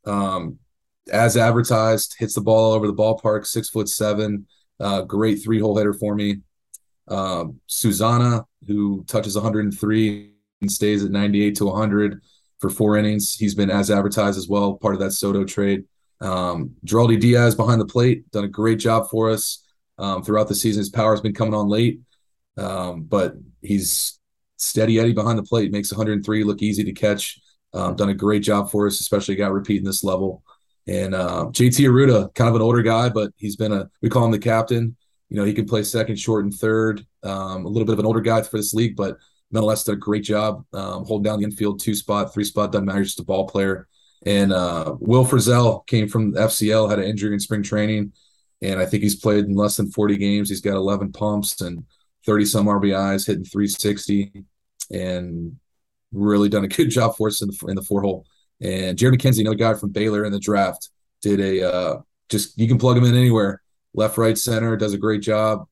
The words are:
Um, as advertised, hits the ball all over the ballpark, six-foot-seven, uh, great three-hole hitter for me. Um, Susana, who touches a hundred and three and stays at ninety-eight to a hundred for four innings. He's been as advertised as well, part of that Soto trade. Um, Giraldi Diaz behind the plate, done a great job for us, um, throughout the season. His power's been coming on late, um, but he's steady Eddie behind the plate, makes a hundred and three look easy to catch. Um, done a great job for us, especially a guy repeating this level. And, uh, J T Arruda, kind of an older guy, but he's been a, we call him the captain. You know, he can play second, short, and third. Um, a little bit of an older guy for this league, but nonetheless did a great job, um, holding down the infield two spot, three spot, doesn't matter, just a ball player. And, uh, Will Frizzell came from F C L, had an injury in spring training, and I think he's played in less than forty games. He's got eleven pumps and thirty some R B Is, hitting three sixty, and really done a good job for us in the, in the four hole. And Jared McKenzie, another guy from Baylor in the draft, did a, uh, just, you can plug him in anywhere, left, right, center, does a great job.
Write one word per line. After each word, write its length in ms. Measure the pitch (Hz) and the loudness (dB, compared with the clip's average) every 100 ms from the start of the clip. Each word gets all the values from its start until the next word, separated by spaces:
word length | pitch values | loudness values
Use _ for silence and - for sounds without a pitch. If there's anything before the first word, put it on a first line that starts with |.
Um, 520 | - 101 98 92 82 67 _ _ _ _ - | -2 -2 -2 -4 -6 -14 _ _ _ _ -4
as 240 | 107 117 | 2 2
advertised, 800 | 110 113 117 120 113 110 113 - - | 4 4 2 2 2 2 0 -2 -6
hits 160 | 110 | -6
the 80 | - | -2
ball 300 | 104 110 110 | 2 4 4
all 20 | |
over 140 | 110 107 | 2 0
the 60 | |
ballpark, 520 | 101 110 110 110 107 | 0 0 2 0 -2
six-foot-seven, 1000 | - 113 104 110 101 - 107 104 107 101 101 _ _ _ | -2 -6 -4 -4 -4 -2 -2 0 -2 -4 -8 _ _ _
uh, 220 | 101 98 | -4 -4
great 420 | 92 101 110 101 | -2 0 0 0
three-hole 340 | 110 113 107 104 | 0 0 2 2
hitter 140 | 104 | 0
for 240 | 101 104 | 0 -2
me. 220 | 104 101 101 _ _ _ - _ _ - | -2 -2 -4 _ _ _ -20 _ _ -8
Um, 500 | 98 95 87 85 65 - | -6 -4 -4 -8 -12 -10
Susana, 760 | - 113 98 113 120 123 117 - _ - | -2 0 2 2 4 2 0 -4 _ -4
who 360 | 104 101 98 | -2 0 -2
touches 300 | - 110 104 | -2 -4 -2
a 60 | 101 | -4
hundred 240 | 110 107 | -2 -2
and 120 | 104 101 | -2 -2
three 540 | 104 110 107 104 104 _ _ _ | 0 2 2 -2 -14 _ _ _
and 100 | 101 | -4
stays 320 | - 104 104 | 0 0 0
at 80 | 98 | 0
ninety-eight 460 | 101 104 101 104 101 | 0 2 2 2 0
to 100 | 101 | -2
a 80 | |
hundred 460 | 95 107 101 104 101 _ _ _ _ | 0 0 2 0 -4 _ _ _ _
for 100 | 123 | -6
four 260 | - 107 | 0 2
innings. 400 | 107 107 107 101 | 4 2 0 -2
He's 180 | - 107 | -2 -2
been 160 | 98 98 | 0 0
as 220 | 101 98 | 2 2
advertised 460 | 101 98 104 104 95 | 2 2 0 0 -2
as 100 | 87 | -2
well, 280 | 101 101 | 0 0
part 200 | 98 107 | -2 -2
of 60 | 95 | -2
that 100 | 98 | -2
Soto 320 | - 101 98 | -2 -2 -2
trade. 400 | 95 - 101 95 95 _ _ _ | -2 -2 0 0 -4 _ _ _
Um, 500 | 98 92 90 85 64 - | -6 -4 -4 -4 -8 -10
Giraldi 320 | - 110 117 110 | 0 4 6 6
Diaz 360 | 120 123 120 | 6 6 4
behind 280 | 107 110 117 | 4 2 2
the 40 | |
plate, 460 | - 123 123 113 - | 2 2 2 2 -4
done 140 | 107 | -6
a 20 | 101 | -4
great 320 | 98 110 107 | 0 0 2
job 300 | 113 113 110 | 2 0 0
for 180 | 113 110 | 0 0
us, 320 | 107 - - _ _ _ - | 0 -4 -8 _ _ _ -8
um, 260 | 98 92 | -6 -4
throughout 240 | 92 107 104 | 0 0 0
the 80 | |
season. 240 | 101 113 104 | 0 0 0
His 100 | 101 | -2
power's 300 | 120 110 104 | 0 2 2
been 140 | 110 | 0
coming 200 | 101 110 | -2 -2
on 140 | 107 101 | 0 0
late, 320 | 107 120 - _ _ _ _ _ | 2 0 -2 _ _ _ _ _
um, 480 | - 98 95 90 85 | -12 -8 -6 -8 -10
but 320 | 78 101 85 - - _ | -2 -2 -2 -6 -20 _
he's 560 | - 101 92 - - - _ _ _ - | -2 -2 0 -4 -6 -10 _ _ _ -8
steady 400 | - - 110 113 | -4 0 2 4
Eddie 100 | 117 | 2
behind 260 | 107 110 113 | 2 0 -2
the 60 | |
plate, 300 | 101 117 101 | 0 -2 0
makes 180 | 101 98 | -2 -4
a 40 | |
hundred 180 | 104 107 | -4 -2
and 120 | 104 | -2
three 200 | 101 107 | -2 0
look 160 | 104 101 | 0 0
easy 240 | 107 101 | -2 0
to 80 | 104 | -4
catch. 440 | 98 104 101 - - _ _ _ | 0 0 0 -6 -12 _ _ _
Um, 240 | 90 90 90 | -6 -4 0
done 100 | 101 | -2
a 60 | |
great 280 | 98 101 104 | 0 0 0
job 300 | 101 104 101 | 2 0 0
for 160 | 104 101 | 0 0
us, 140 | 101 | -2
especially 340 | - 104 - | -2 -2 -2
a 20 | 98 | -2
guy 100 | 98 | 0
repeating 360 | 98 98 101 | -2 0 -2
this 180 | 95 95 | -2 -4
level. 400 | 98 92 95 - _ _ _ _ - | -2 -2 -2 -6 _ _ _ _ -6
And, 260 | 95 95 | -4 -2
uh, 360 | 92 90 85 82 | -4 -4 -4 -6
J 180 | - 123 | 4 4
T 140 | 123 | 6
Arruda, 500 | 139 123 139 110 98 | 6 6 6 4 2
kind 120 | - 117 | 2 2
of 80 | |
an 60 | 113 | 4
older 200 | 110 120 | 4 4
guy, 280 | 113 113 123 | 2 2 2
but 220 | 110 104 | 0 -4
he's 220 | _ 104 92 | _ -10 -4
been 160 | 107 | -2
a, 160 | 101 98 _ | -2 -6 _
we 80 | 113 | 0
call 140 | - | 2
him 80 | 117 | 2
the 80 | 104 | 0
captain. 560 | 120 113 113 117 117 117 _ _ _ | 0 0 0 -2 -2 -6 _ _ _
You 60 | |
know, 80 | 104 | -2
he 100 | 101 | -2
can 120 | 104 | -2
play 180 | 101 113 | -2 -2
second, 340 | 101 117 110 101 | -2 -2 -2 -4
short, 280 | - 110 | -2 0
and 80 | 101 | -2
third. 520 | 101 110 110 110 104 - _ | -2 0 2 0 -2 -10 _
Um, 420 | 95 98 95 95 | -8 -8 -6 -8
a 20 | 87 | -4
little 180 | 110 | -2
bit 80 | 110 | 0
of 60 | 104 | 2
an 60 | |
older 160 | 104 113 | 2 0
guy 200 | 110 113 | 2 0
for 120 | 107 | 0
this 180 | 107 104 | -6 -2
league, 220 | 107 117 | -2 -2
but 220 | 101 98 - _ _ _ | -2 -6 -8 _ _ _
nonetheless 320 | 110 107 107 | -2 0 0
did 100 | - | -2
a 40 | 101 | -4
great 260 | 104 104 | -2 -4
job, 400 | 101 104 107 104 - | 0 -2 -2 -4 -12
um, 300 | 98 95 95 | -10 -8 -10
holding 200 | - 107 | -4 -2
down 160 | 101 107 | -2 -2
the 60 | |
infield 360 | 104 101 104 101 | -4 -2 -4 -2
two 120 | - | -4
spot, 400 | 101 - 104 95 | -4 -2 -2 -2
three 120 | - | -4
spot, 260 | 104 - 101 | -2 -2 0
doesn't 140 | 101 | 0
matter, 180 | 98 98 | 0 -2
just 160 | 98 - | -2 -6
a 40 | |
ball 220 | - 95 | -4 -4
player. 440 | 95 98 98 92 - _ _ _ | -2 -2 -2 -2 -8 _ _ _
And, 280 | 101 101 98 | -2 2 2
uh, 420 | 92 87 85 78 64 | 2 0 -4 -6 -6
Will 260 | - 123 | 4 4
Frizzell 600 | 127 127 104 120 117 117 | 6 4 4 4 4 0
came 220 | - 117 104 | -2 0 0
from 300 | 113 107 98 | 0 0 0
F 140 | 110 | 0
C 200 | - 107 | 0 2
L, 160 | 110 104 | 2 2
had 120 | 104 | 0
an 60 | |
injury 280 | 95 107 104 | -2 -2 -2
in 60 | 101 | -4
spring 200 | - 107 | -4 -4
training, 520 | 101 107 107 107 104 _ _ _ _ _ | -2 -2 0 -2 -4 _ _ _ _ _
and 180 | 95 92 | -4 -2
I 60 | |
think 180 | 92 104 | 0 0
he's 140 | 104 101 | 0 0
played 280 | 107 104 | 2 2
in 100 | 101 | 2
less 200 | 98 104 | 0 0
than 160 | - 98 | 0 -4
forty 240 | - 104 | 0 0
games. 340 | 101 101 104 101 | 2 0 0 -2
He's 120 | 98 | -4
got 140 | 101 | -2
eleven 360 | 98 95 101 98 | -2 -2 -2 -4
pumps 480 | - 107 104 101 - | -4 -2 -2 -4 -6
and 240 | 87 85 - _ _ _ | -8 -10 -14 _ _ _
thirty 200 | - 104 | 0 2
some 220 | 101 110 101 | 2 2 2
R 120 | 101 | 2
B 120 | 101 | 0
Is, 340 | 95 98 98 | 0 0 -2
hitting 180 | - 98 | -2 -4
three 240 | 92 98 101 | -4 -4 -2
sixty, 640 | - 104 104 - 101 98 101 - _ _ _ - | -2 -2 -2 -2 -2 -2 -10 -20 _ _ _ -10
and 640 | 92 92 90 87 85 85 - _ _ _ _ _ | -8 -6 -6 -6 -8 -10 -12 _ _ _ _ _
really 380 | 101 104 104 104 | -2 2 4 2
done 140 | 104 | 0
a 40 | 98 | 0
good 220 | 127 165 | 0 2
job 260 | 127 110 - | 2 0 0
for 100 | 107 | -2
us 140 | 104 | -2
in 80 | 104 | -6
the, 160 | 98 - | -8 -6
in 80 | |
the 80 | 98 | -6
four 180 | 95 101 | -2 -2
hole. 240 | 98 92 - _ _ _ | -2 -4 -10 _ _ _
And 360 | 92 92 92 90 | -6 -4 -4 2
Jared 220 | 127 127 | 4 4
McKenzie, 220 | 131 120 | 4 4
another 140 | 110 | 2
guy 180 | 104 113 | 2 0
from 180 | 107 104 | 0 -4
Baylor 340 | 101 107 104 | -2 0 0
in 60 | 107 | -2
the 80 | 101 | -4
draft, 500 | 104 101 95 85 - _ _ _ | 0 0 0 -4 -18 _ _ _
did 200 | 104 101 | 0 0
a, 280 | 98 92 90 | 2 0 0
uh, 280 | 90 87 - - _ _ | 0 -2 -6 -10 _ _
just, 280 | 104 - - | -4 -4 -2
you 100 | 113 | 2
can 100 | 123 | 4
plug 200 | 127 123 | 4 4
him 60 | |
in 100 | 120 | 6
anywhere, 480 | 120 127 113 101 101 _ _ _ | 6 6 4 2 -4 _ _ _
left, 240 | - 107 113 | -2 -2 2
right, 200 | 113 110 | 2 0
center, 400 | 123 113 113 107 | -2 0 0 0
does 160 | 107 | -2
a 40 | 101 | 0
great 240 | 107 107 | -2 -2
job. 460 | 104 107 110 104 - | 0 0 0 -2 -8